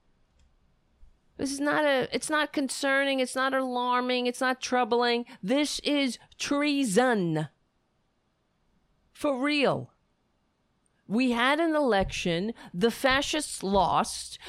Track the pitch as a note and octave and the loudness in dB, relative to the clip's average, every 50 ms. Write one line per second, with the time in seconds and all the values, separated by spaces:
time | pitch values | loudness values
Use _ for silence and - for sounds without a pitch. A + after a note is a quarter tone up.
0 | _ _ _ _ _ _ _ _ _ _ _ _ _ _ _ _ _ _ _ _ | _ _ _ _ _ _ _ _ _ _ _ _ _ _ _ _ _ _ _ _
1 | - - - _ _ _ _ - - C4+ C#4 C#4 C#4+ D4 D4 D4+ D4+ D4 C#4 C4 | -20 -20 -20 _ _ _ _ -8 -6 -6 -4 -4 -2 0 0 2 2 2 2 2
2 | A#3+ - - C4 - - D#4 D4+ D4+ C#4+ - D4+ C#4 B3 - - - C#4 C4+ C4+ | 0 -2 -4 -6 -4 -2 -2 -2 -2 -2 -2 -2 -4 -4 -4 -2 0 0 2 2
3 | C#4 C#4 C4+ C4 C4 B3+ - C4 C4 C4+ C4 C4+ C4 B3+ B3 B3 B3 B3 B3 B3 | 2 2 0 0 -2 -2 -2 -2 -2 0 0 0 -2 -2 -2 -2 0 0 0 0
4 | B3 B3+ B3+ B3 B3 B3 A#3+ - C4 B3+ B3+ - - - B3 B3 B3 A3 A#3+ A#3+ | 0 0 0 0 0 -2 -2 -2 -2 -2 -2 -2 -2 -2 0 0 2 2 2 2
5 | A#3+ A#3+ A#3+ A#3 A#3+ - - - - F#3 B3+ C#4+ D4+ C#4 - - - C4 D4 C#4+ | 2 2 2 0 -2 -6 -12 -10 -2 0 2 2 2 0 -2 -4 -2 0 0 0
6 | C#4 C4 A3+ - - _ _ - - - C#4+ C#4+ D4 D4+ C#4+ C#4 C#4 A#3 F3+ A#3 | 0 -2 -4 -6 -12 _ _ -10 -6 -2 0 0 0 0 0 0 0 2 2 4
7 | B3 C4 A#3+ G#3 F3+ E3+ D#3 D#3 D#3 D3 - _ _ _ _ _ _ _ _ _ | 4 4 2 0 0 0 -2 -2 -4 -6 -10 _ _ _ _ _ _ _ _ _
8 | _ _ _ _ _ _ _ _ _ _ _ _ _ _ _ _ _ _ _ _ | _ _ _ _ _ _ _ _ _ _ _ _ _ _ _ _ _ _ _ _
9 | _ _ _ - - D4 C#4 A#3+ C4 D4 D4 D4 C4+ G3+ D3+ C#3+ B2 - _ _ | _ _ _ -4 -2 -2 -2 0 0 0 0 2 2 2 0 0 -4 -10 _ _
10 | _ _ _ _ _ _ _ _ _ _ _ _ _ _ _ _ _ _ _ _ | _ _ _ _ _ _ _ _ _ _ _ _ _ _ _ _ _ _ _ _
11 | _ - F3+ A3+ C4 B3+ A#3 A#3 A#3 C4 C#4+ D4+ E4+ E4 D#4 D4+ D4 B3+ G#3+ G3 | _ -4 -2 0 2 2 2 2 2 2 2 2 2 0 2 2 2 2 2 2
12 | F#3+ F#3 - - - F3+ E3+ E3+ F#3 A3 A#3 - - - - E3+ F#3+ A#3 A3+ - | 0 0 -4 -4 -4 -2 -2 -2 -2 -4 -6 -10 -14 -12 -4 0 0 0 0 2
13 | - C4+ C4 C4+ C#4+ - - D#4 D4 - - - - F#3+ G3 G3 F3+ D#3 - D3 | 2 2 2 2 2 0 -2 -4 -4 -6 -8 -6 -2 2 4 4 4 4 4 2
14 | G3+ - - - - - - - - | 2 0 -4 -8 -10 -12 -14 -16 -14